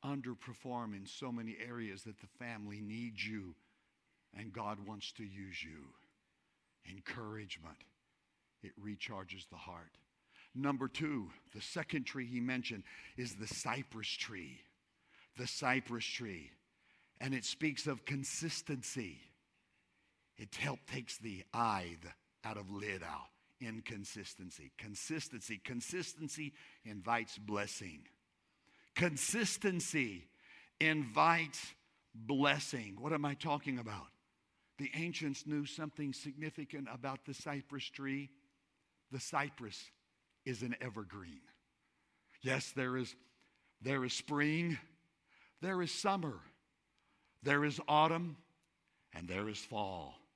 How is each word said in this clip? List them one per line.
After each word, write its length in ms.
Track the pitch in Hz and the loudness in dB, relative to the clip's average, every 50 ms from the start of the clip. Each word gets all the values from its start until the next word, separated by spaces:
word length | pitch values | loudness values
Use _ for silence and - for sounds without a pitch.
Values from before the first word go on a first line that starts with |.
| - | -2
underperform 880 | 139 143 139 127 127 123 - - - 117 - - 131 123 120 120 110 104 | 0 -2 0 -2 -4 -6 -6 -8 -12 -12 -10 -6 -4 -2 -2 -2 -2 -4
in 100 | 98 98 | -6 -6
so 240 | 92 - - 139 131 | -8 -8 -6 -4 -2
many 260 | 120 117 113 110 110 - 110 | -2 -2 -2 -4 -4 -6 -6
areas 380 | 120 120 120 117 107 95 98 - | -6 -4 -4 -4 -4 -4 -6 -8
that 160 | 113 104 - | -10 -12 -12
the 80 | - 98 - - | -14 -20 -14 -10
family 420 | 123 120 117 110 104 104 104 104 | -8 -6 -6 -6 -6 -6 -6 -6
needs 440 | 104 104 107 113 120 120 110 98 101 | -6 -4 -4 -4 -4 -4 -4 -4 -4
you 300 | 107 110 107 95 90 82 _ _ _ _ _ _ _ _ _ _ _ _ _ _ _ - | -2 -2 -4 -4 -6 -10 _ _ _ _ _ _ _ _ _ _ _ _ _ _ _ -14
and 160 | - 107 110 95 | -12 -12 -8 -6
God 260 | 120 110 104 107 101 101 | -4 -2 -2 -2 -4 -6
wants 260 | 98 110 104 98 - - | -8 -8 -6 -6 -8 -8
to 120 | - 113 | -8 -10
use 380 | 101 95 98 98 95 87 - 80 | -10 -8 -10 -10 -8 -6 -6 -6
you. 220 | 80 78 80 71 67 - - - _ _ _ _ _ _ _ _ _ _ _ _ _ _ _ _ | -6 -8 -14 -14 -16 -18 -20 -20 _ _ _ _ _ _ _ _ _ _ _ _ _ _ _ _
Encouragement, 920 | - 92 95 90 - - 123 113 107 107 110 107 95 - 85 80 82 78 - - - _ _ _ _ _ _ _ _ _ _ _ _ _ _ - | -14 -14 -12 -8 -8 -6 -6 -6 -6 -6 -6 -6 -8 -10 -10 -10 -14 -14 -16 -20 -20 _ _ _ _ _ _ _ _ _ _ _ _ _ _ -14
it 100 | 98 - - | -14 -14 -10
recharges 720 | 101 107 104 92 - - 92 95 95 87 92 95 90 - | -8 -8 -6 -6 -6 -6 -6 -6 -8 -8 -10 -14 -12 -14
the 80 | - | -14
heart. 400 | 82 - - 87 85 85 80 _ - _ _ _ _ _ _ _ - - - _ | -14 -12 -10 -12 -12 -14 -16 _ -20 _ _ _ _ _ _ _ -20 -20 -12 _
Number 320 | 127 135 143 143 131 131 | 0 2 2 2 2 0
two, 440 | 131 - - 160 151 147 131 104 85 - - - - - | -2 -2 0 0 0 0 0 -2 -4 -10 -16 -20 -16 -12
the 80 | 107 - | -10 -8
second 420 | - - 175 156 - - 156 127 | -4 -4 -4 -2 0 0 0 0
tree 220 | - - 139 127 | 0 -2 -4 -4
he 140 | 120 123 123 | 0 0 0
mentioned 420 | 120 123 127 127 117 - 120 101 92 - - - - - - | 2 2 2 2 0 -2 -4 -4 -6 -10 -14 -16 -16 -14 -6
is 200 | - 127 120 98 | -6 -4 -4 -4
the 100 | 98 110 | -6 -6
cypress 600 | 104 - - - - 117 135 135 - - 113 - | -4 -4 -2 0 0 0 0 0 -4 -8 -6 -4
tree. 540 | - - - - - 113 95 85 71 64 - - - _ _ _ _ _ _ _ _ _ - - _ _ - | -4 -2 -2 -4 -4 -4 -8 -8 -8 -12 -16 -18 -20 _ _ _ _ _ _ _ _ _ -20 -20 _ _ -6
The 80 | 127 | -4
cypress 580 | 120 - - 147 131 127 131 120 - 120 117 - | -4 -2 2 4 6 6 6 4 2 -2 -2 -2
tree. 460 | - - - 123 110 95 82 76 65 - _ _ _ _ _ _ _ _ _ _ _ _ - - | -2 -2 -2 -2 -2 -4 -6 -8 -12 -16 _ _ _ _ _ _ _ _ _ _ _ _ -6 -2
And 100 | 135 135 | 0 0
it 140 | 127 104 | 0 0
speaks 400 | - - - 156 156 143 - - | -2 -2 2 2 2 2 2 0
of 180 | 151 143 120 - | 0 0 0 -2
consistency. 1120 | - 143 139 135 - - - 160 170 - - - - 151 127 117 - - 135 117 92 78 64 - - - _ _ _ _ _ _ _ _ _ _ _ _ _ _ _ _ _ _ _ _ | -2 -2 -2 0 -2 -2 -2 -2 -2 -2 -2 -2 -2 -2 -2 -2 -2 -2 -2 -2 -2 -4 -10 -16 -20 -20 _ _ _ _ _ _ _ _ _ _ _ _ _ _ _ _ _ _ _ _
It 180 | - 110 101 - | -14 -12 -10 -4
help 260 | - - 143 135 - - | -2 0 0 0 -2 -6
takes 300 | - - 135 120 - - | -6 -4 -4 -4 -4 -8
the 280 | - 107 113 101 92 92 _ - | -6 -4 -6 -6 -6 -8 _ 2
I, 420 | 113 120 113 107 95 90 85 85 82 82 | 4 4 4 4 4 0 -2 -6 -8 -12
the, 80 | 85 85 _ _ _ _ _ - | -14 -14 _ _ _ _ _ -8
out 120 | 110 107 104 | -6 -6 -6
of 120 | 101 92 | -6 -6
lid 320 | 101 101 104 104 98 92 82 | -6 -4 -2 -2 -2 -2 -4
out. 280 | 82 78 - - - _ _ _ _ _ _ 131 | -6 -6 -8 -10 -12 _ _ _ _ _ _ -8
Inconsistency. 1080 | 113 110 110 107 - 120 104 101 95 - 110 98 - - - 92 90 - - 76 69 _ | -6 -6 -6 -6 -8 -8 -8 -8 -8 -8 -8 -8 -10 -10 -10 -12 -12 -12 -12 -16 -16 _
Consistency. 840 | - - 110 104 - - - 156 160 147 - - 113 - - 113 101 - | -12 -10 -8 -8 -6 -4 -2 -2 -4 -4 -6 -8 -8 -6 -6 -8 -6 -6
Consistency 880 | - 131 120 117 - - 180 170 - - 147 160 147 - - 156 143 - - - - - - _ | -4 -4 -4 -4 -2 -4 -4 -4 -4 -6 -6 -6 -6 -4 -4 -6 -8 -8 -12 -20 -20 -20 -16 _
invites 540 | 110 107 104 87 117 117 117 113 101 - - | -10 -8 -6 2 4 4 4 4 0 -6 -10
blessing. 640 | 104 104 107 101 101 101 - - 107 92 80 76 - - - _ _ _ _ _ _ _ _ _ _ _ _ - - - _ | -4 0 2 2 2 0 -2 -6 -6 -8 -10 -12 -16 -20 -20 _ _ _ _ _ _ _ _ _ _ _ _ -20 -20 -8 _
Consistency 1300 | - 170 175 156 139 - - - 220 226 185 - - - 208 185 175 147 - - 156 135 113 98 87 85 - _ _ - - - - - - _ _ | 4 4 4 4 4 2 2 4 4 4 4 2 4 4 4 4 4 0 2 4 4 4 4 2 -4 -8 -12 _ _ -20 -20 -20 -20 -20 -20 _ _
invites 960 | 156 156 156 156 143 120 107 151 151 165 170 170 160 160 - - - - - _ _ _ _ _ _ _ _ | 6 8 8 6 4 4 6 8 10 10 10 8 6 0 -2 -6 -6 -8 -10 _ _ _ _ _ _ _ _
blessing. 840 | 113 110 110 143 135 139 143 139 147 - - - 127 110 104 95 95 | -12 0 2 6 8 10 10 8 8 4 0 -2 -2 -2 -2 -6 -4
What 140 | 120 147 160 | 0 2 2
am 100 | 151 147 | 2 2
I 80 | 143 139 | 2 0
talking 460 | 131 - 160 143 143 139 143 135 123 | 0 2 2 2 2 2 0 -2 -2
about? 300 | 113 110 104 95 - - - _ _ _ _ _ _ _ _ _ _ _ _ | -2 -4 -6 -6 -8 -12 -18 _ _ _ _ _ _ _ _ _ _ _ _
The 140 | - 147 127 117 | -6 -6 -4 -2
ancients 500 | 151 165 175 165 - 160 147 139 - - | 0 0 0 0 0 0 0 -2 -2 -2
knew 200 | 151 151 147 143 | 0 0 0 0
something 460 | 139 - - 156 151 - - 151 143 131 | -2 -2 -4 -4 -6 -4 -2 -2 -2 -2
significant 760 | - - 151 135 143 151 151 151 - 151 135 - 151 139 117 117 | -4 -6 -8 -6 -4 -6 -6 -4 -6 -8 -6 -6 -6 -6 -6 -6
about 280 | 123 120 139 135 139 - | -4 -4 -4 -4 -4 -6
the 80 | - 139 | -8 -8
cypress 520 | - - 156 143 139 135 - - 139 131 | -6 -4 -2 -2 -4 -4 -4 -6 -6 -6
tree. 440 | - - - 139 135 135 139 143 135 - _ _ _ _ _ _ _ _ _ _ _ _ _ _ _ 131 | -6 -6 -4 -2 0 0 -2 -2 -6 -12 _ _ _ _ _ _ _ _ _ _ _ _ _ _ _ -6
The 80 | 135 | -6
cypress 600 | - - - 151 143 147 143 - 123 107 98 - - - - _ _ _ _ _ _ _ _ _ _ | -6 0 2 2 2 2 -2 -6 -8 -8 -8 -8 -12 -12 -16 _ _ _ _ _ _ _ _ _ _
is 180 | 131 127 107 113 | -2 -2 0 0
an 120 | 123 120 - | -2 -2 -2
evergreen. 600 | - 127 104 107 107 90 95 104 92 85 76 69 - - - _ _ _ _ _ _ _ _ _ _ _ _ _ _ _ - - - | -2 -4 -4 -6 -8 -8 -8 -10 -10 -10 -12 -14 -16 -20 -20 _ _ _ _ _ _ _ _ _ _ _ _ _ _ _ -20 -4 2
Yes, 300 | 127 131 131 127 - - | 2 4 4 2 0 0
there 220 | 135 131 127 127 | 0 2 2 4
is, 180 | 131 127 117 - - - - _ _ _ _ _ _ _ _ _ _ | 2 0 0 -4 -14 -20 -20 _ _ _ _ _ _ _ _ _ _
there 240 | - 123 139 139 127 | -2 2 2 2 2
is 80 | 123 - | 2 0
spring, 640 | - - - 147 143 147 151 151 160 170 170 160 131 - - - _ _ _ _ _ _ _ _ - - - _ _ 160 | -2 -2 2 4 6 6 6 6 6 4 4 2 0 -2 -10 -20 _ _ _ _ _ _ _ _ -20 -20 -20 _ _ -2
there 180 | 180 190 180 | 0 2 2
is 120 | 175 165 - | 2 2 0
summer, 420 | - - 208 196 196 170 151 120 92 - - - _ _ _ _ _ _ _ _ _ _ _ _ _ _ _ _ _ - | 2 4 4 4 4 2 0 -2 -4 -8 -16 -20 _ _ _ _ _ _ _ _ _ _ _ _ _ _ _ _ _ 4
there 200 | 135 143 143 147 | 6 6 8 8
is 160 | 147 139 151 - | 6 4 2 4
autumn, 500 | - 147 151 156 160 165 165 175 170 151 - - _ _ _ _ _ _ _ _ _ _ _ _ _ - | 8 10 10 10 10 8 6 2 0 -4 -6 -12 _ _ _ _ _ _ _ _ _ _ _ _ _ -10
and 140 | 80 87 87 | -8 -4 0
there 200 | 90 95 104 107 | 0 2 2 0
is 100 | 107 101 | -2 -4
fall. 580 | - - - 107 104 95 95 87 78 67 - - - _ _ | -6 -4 0 0 0 0 0 -4 -6 -8 -10 -14 -20 _ _